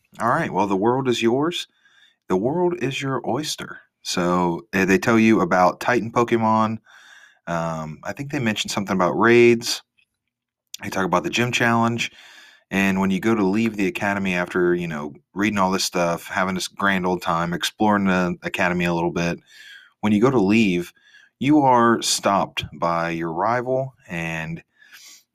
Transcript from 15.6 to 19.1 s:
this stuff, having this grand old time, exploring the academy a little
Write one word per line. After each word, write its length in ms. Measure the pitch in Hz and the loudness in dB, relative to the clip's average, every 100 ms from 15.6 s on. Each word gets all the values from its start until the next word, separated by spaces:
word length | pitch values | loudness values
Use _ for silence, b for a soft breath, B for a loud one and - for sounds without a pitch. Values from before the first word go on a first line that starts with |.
| 92 | 0
this 120 | 95 | 0
stuff, 440 | - 90 85 85 - | -2 -2 -2 -2 -6
having 280 | 101 92 92 | -4 -2 -2
this 140 | - | -8
grand 360 | - 98 95 90 | -4 -2 0 0
old 160 | 90 | -2
time, 300 | - 82 85 | -2 -2 -2
exploring 540 | 85 - - 107 104 98 | -4 -6 -2 2 2 2
the 320 | 92 90 90 | 2 0 -4
academy 420 | 87 - 92 90 87 | -6 -2 -2 0 0
a 80 | |
little 180 | 85 85 | 0 -2